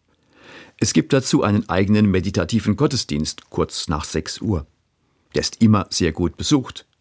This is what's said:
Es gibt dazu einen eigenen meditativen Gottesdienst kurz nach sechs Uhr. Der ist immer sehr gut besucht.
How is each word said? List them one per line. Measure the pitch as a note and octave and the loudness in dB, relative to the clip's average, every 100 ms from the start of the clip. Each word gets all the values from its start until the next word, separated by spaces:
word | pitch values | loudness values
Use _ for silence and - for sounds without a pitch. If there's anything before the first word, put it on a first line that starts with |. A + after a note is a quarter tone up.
| _ _ _ _ - - - _ | _ _ _ _ -20 -20 -20 _
Es | A2 | 0
gibt | - - | 2 2
dazu | C3+ - D3+ | 0 2 0
einen | G#2 G2+ - | 2 0 0
eigenen | F2 G2 G#2+ G#2+ | 0 2 4 4
meditativen | F#2 F2+ F#2+ F2 A2 G#2 G2 | 2 0 -2 0 0 0 0
Gottesdienst | D3+ B2+ - D2 D2+ - - | 0 -2 -4 -4 -4 -6 -8
kurz | - D#2 - - | -4 -4 -4 -4
nach | D#2 | -6
sechs | D#2 D#2+ - - | -4 -6 -6 -8
Uhr. | A2 F2 D2+ _ _ _ _ _ _ | -4 -4 -6 _ _ _ _ _ _
Der | D2 | -4
ist | - - | -4 2
immer | A2+ G#2 - | 4 4 2
sehr | - E2+ | -2 -2
gut | D#2 F2 - | 0 -4 -4
besucht. | - D3 B2 - - _ | 0 0 -2 -12 -20 _